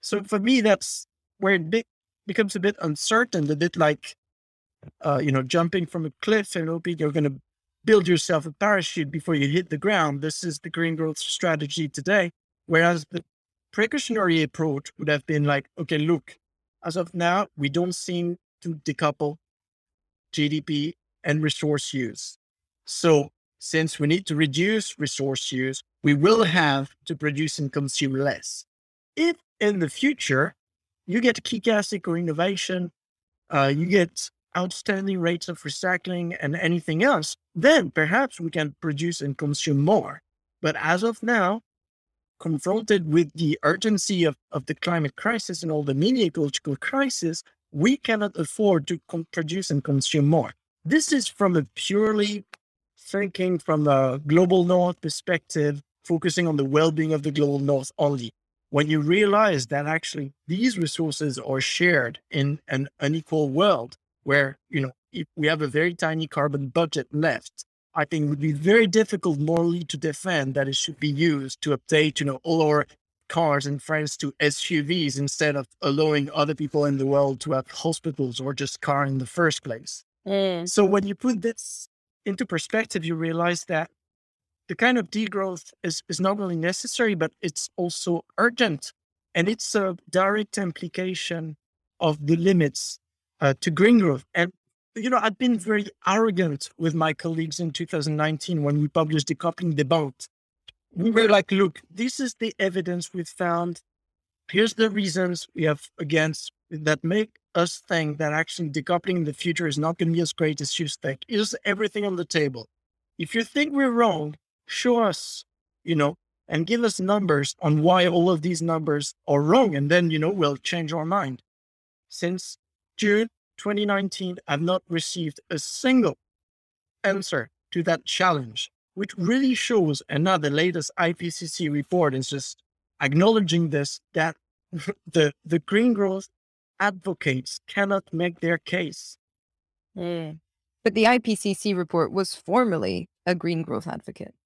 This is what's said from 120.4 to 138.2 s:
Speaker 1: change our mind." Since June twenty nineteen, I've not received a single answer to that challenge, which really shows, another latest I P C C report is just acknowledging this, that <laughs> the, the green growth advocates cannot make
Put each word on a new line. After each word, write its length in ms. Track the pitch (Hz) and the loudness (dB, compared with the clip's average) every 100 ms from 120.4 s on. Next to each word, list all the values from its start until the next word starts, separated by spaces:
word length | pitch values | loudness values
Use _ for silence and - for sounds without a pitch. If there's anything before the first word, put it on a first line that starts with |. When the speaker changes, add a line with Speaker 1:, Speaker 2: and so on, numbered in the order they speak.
| 147 139 | 0 0
Speaker 1:
change 360 | - 175 156 | -4 -4 -4
our 120 | 165 | -4
mind." 380 | 160 196 139 127 _ _ _ _ _ _ _ | -2 -2 -2 -8 _ _ _ _ _ _ _
Since 500 | - 170 185 - - _ _ _ - | -6 -4 -4 -8 -18 _ _ _ -2
June 320 | 214 208 233 _ _ _ | 2 2 0 _ _ _
twenty 300 | 208 208 208 | -4 -2 0
nineteen, 500 | 196 196 - 185 180 - | 0 -2 -6 -8 -8 -4
I've 160 | 147 | -2
not 200 | 170 185 _ | 0 -2 _
received 520 | 165 - - 160 - _ | -6 -4 -6 -6 -8 _
a 80 | 165 | -8
single 580 | - - 254 262 202 135 _ _ _ _ _ _ _ _ | -8 -4 2 4 2 -2 _ _ _ _ _ _ _ _
answer 480 | 202 196 - 151 117 _ _ | -2 -2 -2 -4 -4 _ _
to 100 | 175 | -4
that 220 | 170 165 | 0 0
challenge, 640 | - - 185 156 120 110 - _ _ | -2 0 2 2 -2 -8 -10 _ _
which 220 | - 202 - | -10 -8 -4
really 380 | 175 247 269 | 0 2 2
shows, 480 | 247 - 226 160 143 - | 0 2 2 2 0 -2
another 420 | 147 175 185 147 | 0 2 2 2
latest 400 | 143 175 175 147 - | 2 0 0 -6 -2
I 160 | 170 | -2
P 180 | 170 175 | 0 -6
C 160 | - 165 | -8 -10
C 220 | - 156 | -4 -2
report 460 | 147 139 180 156 | -2 0 2 2
is 140 | 131 131 | 0 -4
just 340 | 139 - - _ _ _ _ | -6 -8 -14 _ _ _ _
acknowledging 680 | 143 147 196 220 185 170 165 | 0 4 6 6 2 0 0
this, 300 | 147 143 - _ | 0 -4 -8 _
that 220 | - 160 156 _ _ _ | -2 -2 -2 _ _ _
<laughs> 0 | 175 143 - - | -10 -10 -10 -2
the, 200 | 165 151 - | 2 2 0
the 140 | - 165 | -2 -2
green 340 | - 202 247 | 0 2 4
growth 360 | 214 196 190 - _ _ _ _ _ | 2 0 -2 -8 _ _ _ _ _
advocates 800 | 202 190 196 170 151 131 127 - _ | -2 -2 -6 -4 -2 -2 -4 -14 _
cannot 460 | - 196 196 - | -2 0 0 -2
make 280 | 160 | -4